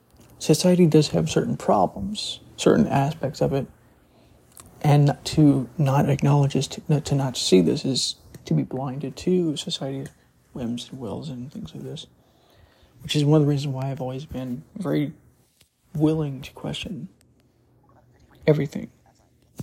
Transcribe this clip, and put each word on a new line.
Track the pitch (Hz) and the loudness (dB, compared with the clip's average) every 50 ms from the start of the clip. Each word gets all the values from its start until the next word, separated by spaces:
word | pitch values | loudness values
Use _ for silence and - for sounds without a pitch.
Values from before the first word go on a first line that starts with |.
| _ _ _ - - - - - | _ _ _ -20 -20 -20 -18 -6
society | - - 156 - - 180 180 175 180 | 2 2 2 4 4 4 6 6 6
does | 156 147 156 147 - | 8 8 6 4 4
have | - 170 165 156 | 0 -2 0 0
certain | - - 127 - - | 0 -2 0 -2 -4
problems, | - - - 202 208 180 - - - 196 196 214 - - - - - - - - | -4 0 0 2 2 2 0 -2 -4 -8 -8 -8 -8 -8 -10 -10 -12 -16 -18 -6
certain | - - - - - - | 0 4 4 4 4 4
aspects | - - 139 139 143 151 - - 135 - - | 2 2 0 0 -2 -4 -4 -6 -6 -4 -2
of | 147 143 | -2 -2
it, | 139 135 123 - - _ _ _ _ _ _ _ _ _ _ _ _ _ _ _ _ - - - - - | -2 -2 -4 -6 -14 _ _ _ _ _ _ _ _ _ _ _ _ _ _ _ _ -20 -20 -20 -12 -2
and | - 151 143 147 143 139 135 - - | 2 4 6 6 6 4 2 -2 -6
to | - - 156 151 143 139 135 123 - - - | -2 4 6 6 6 6 4 0 -4 -2 -2
not | 147 135 131 143 - - | 0 2 2 2 2 2
acknowledge | 139 139 147 143 143 147 139 139 - | 2 2 4 4 4 4 4 2 0
this, | 135 131 - | -2 -4 -4
to, | - - - - 151 143 | -8 -8 -2 0 0 0
to | - - 147 | 0 0 -2
not | 139 135 131 123 | 0 -2 -2 -4
see | - - - 185 185 | -4 0 4 6 6
this, | 170 156 - 156 - | 6 4 0 0 -2
is | 135 127 120 - - - _ - - - - - | -2 -2 -2 -4 -6 -8 _ -16 -20 -20 -12 -6
to | - 170 | -2 -2
be | 151 | -2
blinded | 135 - - 127 135 127 127 143 143 131 123 | -2 -2 -6 -8 -6 -6 -8 -8 -10 -10 -10
to | - - 175 185 185 175 160 139 | -6 -2 0 0 2 0 0 -2
society's | - - 190 - - 151 135 135 135 139 151 _ _ _ _ _ _ _ _ | -4 -6 -8 -8 -8 -6 -8 -8 -8 -10 -12 _ _ _ _ _ _ _ _
whims | - 147 123 113 120 120 - - | -12 -8 -6 -6 -6 -8 -8 -12
and | - 131 | -14 -12
wills | 127 - - 123 131 156 | -10 -10 -8 -8 -10 -10
and | 135 120 127 151 | -10 -12 -12 -12
things | - - - 160 - | -12 -14 -14 -14 -14
like | 139 | -14
this, | 139 131 135 156 - - _ _ _ _ _ _ _ _ _ _ _ _ _ _ _ _ _ - | -14 -12 -12 -14 -16 -18 _ _ _ _ _ _ _ _ _ _ _ _ _ _ _ _ _ -16
which | - - - | -8 -4 0
is | 151 143 | 0 2
one | 143 151 156 | 4 4 4
of | 147 | 4
the | 143 | 2
reasons | 147 139 143 147 131 | 0 0 -2 -4 -6
why | 131 135 139 | -6 -6 -6
I've | 135 127 | -6 -8
always | 131 127 131 131 156 | -8 -8 -8 -10 -12
been | - - 127 131 127 123 - - _ - | -10 -10 -10 -8 -8 -8 -10 -12 _ -12
very | - 202 143 151 151 147 143 - - _ _ _ _ _ _ _ _ _ _ _ _ _ _ - | -8 -4 -2 -2 -2 -2 -4 -8 -14 _ _ _ _ _ _ _ _ _ _ _ _ _ _ -4
willing | 151 156 151 160 160 151 143 135 127 | 0 0 0 2 0 -2 -4 -6 -10
to | 139 - | -14 -16
question | - - - - 151 - - - 196 147 156 - _ _ _ _ _ _ _ _ _ _ _ _ _ _ _ _ _ _ _ _ _ _ _ _ _ - - | -16 -12 -10 -10 -8 -8 -8 -10 -10 -10 -12 -14 _ _ _ _ _ _ _ _ _ _ _ _ _ _ _ _ _ _ _ _ _ _ _ _ _ -4 2
everything, | - 151 151 143 143 - - - - _ _ _ _ _ _ _ _ _ _ _ _ _ - | 2 2 2 2 -4 -6 -10 -10 -12 _ _ _ _ _ _ _ _ _ _ _ _ _ 4